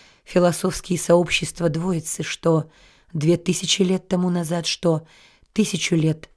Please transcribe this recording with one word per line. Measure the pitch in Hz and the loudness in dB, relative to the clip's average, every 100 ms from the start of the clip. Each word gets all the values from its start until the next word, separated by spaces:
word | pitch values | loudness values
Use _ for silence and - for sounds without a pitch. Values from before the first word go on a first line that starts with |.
| - _ - | -20 _ -4
философские | - 175 160 185 165 - 185 | 2 2 2 -2 -4 -4 -2
сообщества | - 170 170 - 160 - 170 | 4 4 4 -2 -4 -4 -2
двоицы, | 160 180 170 156 - | -2 -2 -4 -4 -8
что | 156 - 170 160 156 _ _ _ _ | -8 -4 2 2 0 _ _ _ _
две | 160 151 170 | -2 2 2
тысячи | 170 180 175 - | 2 -2 0 0
лет | 185 185 - | 2 0 -2
тому | 180 180 | 0 0
назад, | 175 160 170 165 | 0 -2 -4 -4
что | - - 156 160 - - _ _ | -2 0 0 -4 -20 -20 _ _
тысячу | - 214 165 - 170 | -2 0 0 0 2
лет | 156 156 - | 2 -2 -8